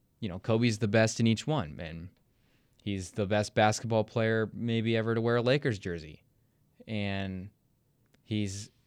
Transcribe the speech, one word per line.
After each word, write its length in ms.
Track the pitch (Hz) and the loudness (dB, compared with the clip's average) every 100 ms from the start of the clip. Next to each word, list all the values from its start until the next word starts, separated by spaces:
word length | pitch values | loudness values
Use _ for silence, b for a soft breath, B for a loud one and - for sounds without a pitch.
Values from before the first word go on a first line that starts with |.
| _ - | _ -12
you 100 | 107 | -8
know, 100 | 87 | -8
Kobe's 400 | - 113 120 107 | 0 2 2 2
the 80 | 110 | 2
best 320 | 110 110 - | 4 4 4
in 80 | 113 | 2
each 180 | 110 - | 2 0
one, 340 | 151 80 - | -2 -4 -8
and 300 | 82 82 90 _ _ _ _ _ _ _ | -12 -12 -14 _ _ _ _ _ _ _
he's 300 | - 98 92 | -6 -6 -6
the 140 | - 98 | -4 0
best 280 | 104 104 | 2 2
basketball 520 | - 107 107 113 113 107 | 4 4 4 0 0 0
player 440 | 120 110 113 107 | 0 0 2 -2
maybe 420 | 98 117 113 113 113 | -4 -2 0 0 0
ever 180 | 110 | 0
to 80 | 113 | 0
wear 140 | 117 120 | 2 2
a 60 | |
Lakers 380 | 117 143 143 104 | 2 2 2 -2
jersey. 440 | 95 85 76 - _ _ _ _ _ _ - | -4 -8 -10 -18 _ _ _ _ _ _ -8
And 600 | 107 101 98 98 92 98 _ _ _ _ _ _ _ | -6 -4 -4 -6 -8 -12 _ _ _ _ _ _ _
he's 480 | - 107 104 98 107 _ | -6 -4 -2 -6 -12 _